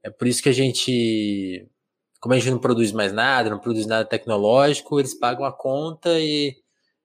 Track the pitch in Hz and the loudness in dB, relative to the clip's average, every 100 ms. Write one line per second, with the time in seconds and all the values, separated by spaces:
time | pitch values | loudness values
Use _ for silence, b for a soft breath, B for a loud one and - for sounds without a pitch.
0 | - - 123 123 143 127 135 120 - 123 | -14 -4 -2 2 2 2 2 0 0 0
1 | 113 110 104 101 95 92 98 _ _ _ | 0 0 -2 -4 -6 -10 -14 _ _ _
2 | _ _ 117 127 123 123 123 117 110 107 | _ _ 0 2 2 0 0 2 2 0
3 | 101 104 127 131 110 104 123 110 107 113 | -2 0 0 2 0 -4 -4 -4 0 -2
4 | 110 113 117 104 104 127 143 143 - 143 | -2 -4 -2 0 4 4 4 2 -2 -2
5 | 131 - 123 127 139 - 135 135 160 156 | -2 -2 -4 -2 -6 -6 -4 -4 -6 -6
6 | 175 165 156 147 143 131 _ _ _ _ | 0 0 0 0 -2 -6 _ _ _ _